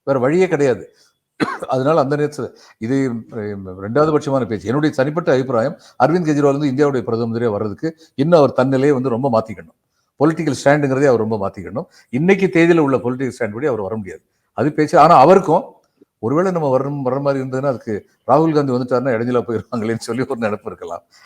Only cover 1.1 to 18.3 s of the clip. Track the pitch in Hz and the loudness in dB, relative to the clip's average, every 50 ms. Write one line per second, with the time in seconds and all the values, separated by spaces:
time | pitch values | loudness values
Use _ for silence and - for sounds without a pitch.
1.1 | _ _ _ _ _ - - - - - - - 131 131 131 147 160 165 135 135 | _ _ _ _ _ -6 -6 -6 -6 -10 -6 -4 -2 0 0 2 2 2 2 0
2.1 | 151 143 147 147 147 - 117 90 - - - - _ - 110 117 135 135 135 127 | 0 -2 -2 -4 -4 -6 -10 -10 -10 -16 -20 -20 _ -8 -4 -2 0 0 0 -2
3.1 | 117 113 107 - 131 113 104 104 101 98 95 92 92 95 98 104 117 143 151 160 | -4 -6 -10 -12 -10 -10 -8 -8 -8 -10 -12 -12 -12 -10 -8 -4 0 0 2 2
4.1 | 151 143 - 139 139 131 120 98 110 92 85 104 123 151 156 151 - - 131 151 | 2 0 0 0 -2 -2 -2 -2 -6 -6 -4 -2 -2 0 0 0 0 0 -2 -2
5.1 | 151 175 165 170 139 127 131 131 123 110 113 147 - - - - _ - 127 147 | -2 -2 0 0 0 0 0 0 0 0 0 -2 -4 -8 -18 -8 _ 2 2 2
6.1 | 165 185 170 156 147 147 143 143 139 143 151 139 127 139 151 143 135 123 98 - | 2 2 0 0 0 2 2 2 2 2 0 -2 0 2 2 2 0 -2 -4 -2
7.1 | 113 113 120 113 113 117 120 113 101 101 107 107 98 - 156 160 - _ - _ | -4 -2 -2 -2 -2 -2 -2 -2 -2 -2 -4 -6 -6 -6 -8 -8 -8 _ -20 _
8.1 | _ - 139 165 175 156 143 120 - - 127 135 135 127 135 147 143 127 127 131 | _ -2 0 4 4 4 4 4 2 0 0 2 2 2 2 2 2 2 0 -2
9.1 | 117 117 139 139 123 - - - 107 - - - _ _ _ _ _ _ _ _ | -2 -2 -2 0 0 0 -2 -4 -10 -16 -16 -20 _ _ _ _ _ _ _ _
10.1 | _ - 139 160 156 165 160 151 123 - - 139 147 151 143 131 131 131 147 139 | _ 0 0 0 0 0 -2 -4 -2 0 2 2 2 2 2 0 0 2 2 2
11.1 | 120 110 107 107 113 104 95 95 - 101 87 85 95 135 185 _ _ _ _ _ | 2 2 0 -2 -4 -4 -6 -6 -8 -10 -14 -10 -10 -10 -12 _ _ _ _ _
12.1 | - 135 165 185 202 190 190 175 - 165 170 170 170 165 151 135 131 117 117 123 | -4 0 2 2 2 2 2 0 2 4 4 4 4 4 2 2 0 0 -2 -2
13.1 | 127 127 135 123 113 - 123 104 104 117 143 139 117 107 98 95 110 110 98 92 | -4 -4 -6 -6 -6 -6 -6 -6 -6 -4 -4 -4 -4 -4 -6 -6 -6 -8 -10 -12
14.1 | 80 - _ _ _ _ _ _ - - 120 151 147 156 151 147 - 170 185 - | -14 -18 _ _ _ _ _ _ -4 -2 -2 -2 0 0 0 4 6 6 8 8
15.1 | 170 139 131 165 190 196 - 151 160 196 - - - _ _ _ _ _ _ _ | 8 8 8 8 8 6 6 2 0 0 -2 -4 -18 _ _ _ _ _ _ _
16.1 | _ - 107 113 139 160 190 190 180 170 156 139 127 131 139 143 147 143 131 127 | _ -8 -4 -2 0 0 0 0 -2 -2 0 0 0 0 0 -2 -6 -4 -4 -4
17.1 | 127 139 143 139 139 135 131 131 127 131 139 143 123 - - 117 104 92 - _ | -4 -2 -2 -2 -2 -2 -4 -6 -6 -4 -2 -2 -4 -4 -6 -6 -8 -8 -8 _
18.1 | _ _ - 113 | _ _ -2 0